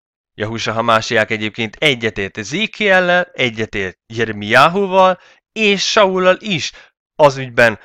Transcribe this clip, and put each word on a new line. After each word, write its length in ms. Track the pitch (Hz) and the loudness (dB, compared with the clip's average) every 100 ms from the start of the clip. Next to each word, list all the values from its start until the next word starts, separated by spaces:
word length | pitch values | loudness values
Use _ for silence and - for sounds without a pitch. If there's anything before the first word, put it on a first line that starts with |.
| _ _ _ - | _ _ _ -10
Jahusha 340 | 104 113 120 | -8 -6 -4
Hamásiák 600 | 110 117 110 110 113 107 | -2 2 0 2 -2 0
egyébként 440 | 110 107 110 110 - | -2 -6 -6 -8 -4
egyetért 580 | 156 123 113 104 95 - | -4 -2 -4 -4 -8 -8
Ezékiellel, 920 | 101 160 220 - 208 185 180 180 180 | -8 -6 -6 -4 0 2 2 0 -2
egyetért 640 | - 127 113 110 107 95 - _ | -4 -4 -2 -6 -6 -6 -10 _
Jeremiáhuval, 1040 | 113 110 104 104 120 151 185 196 190 185 180 _ _ _ | -6 -6 -6 2 4 4 2 0 2 2 0 _ _ _
és 380 | 214 214 196 - | -2 0 0 0
Saullal 480 | - 196 185 185 185 | 2 2 2 2 0
is 320 | 214 165 - - - _ _ - | -2 -6 -6 -12 -20 _ _ 2
az 220 | 147 135 | 2 2
ügyben, 420 | 127 117 117 104 | -4 2 2 2